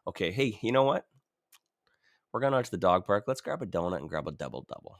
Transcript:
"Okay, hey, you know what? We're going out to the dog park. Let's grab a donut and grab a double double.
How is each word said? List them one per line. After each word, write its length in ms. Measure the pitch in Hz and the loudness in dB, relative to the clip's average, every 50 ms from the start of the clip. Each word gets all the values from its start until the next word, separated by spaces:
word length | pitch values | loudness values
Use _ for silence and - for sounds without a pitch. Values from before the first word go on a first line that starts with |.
| - - | -12 -10
"Okay, 240 | - - 92 82 | -6 -4 -4 -2
hey, 260 | 95 123 139 123 104 - | 0 0 0 -2 -2 -4
you 100 | - 110 | -2 0
know 120 | 127 135 135 | 2 4 4
what? 200 | 135 - 90 - _ _ _ _ _ _ _ _ _ _ - _ _ _ _ _ _ _ _ _ _ _ _ _ _ | 4 2 -2 -4 _ _ _ _ _ _ _ _ _ _ -20 _ _ _ _ _ _ _ _ _ _ _ _ _ _
We're 80 | - 117 | -4 0
going 140 | 131 139 135 | 0 2 2
out 100 | 131 120 | 2 0
to 60 | - | 0
the 80 | - 87 | -2 2
dog 260 | 92 90 90 92 90 | 6 6 6 6 4
park. 180 | - 101 104 - | 2 2 2 2
Let's 160 | 131 131 - | -2 -4 -4
grab 180 | - - - 175 | -4 -6 -4 -4
a 40 | 127 | -4
donut 320 | 90 - 85 85 90 90 73 | -2 -2 0 0 0 -2 -4
and 100 | 73 76 | -6 -6
grab 180 | 80 78 71 78 | -6 -4 -4 -6
a 40 | |
double 300 | 73 - 73 65 62 65 | -8 -8 -10 -8 -8 -10
double. 340 | - - - - - - - | -12 -12 -14 -14 -14 -20 -20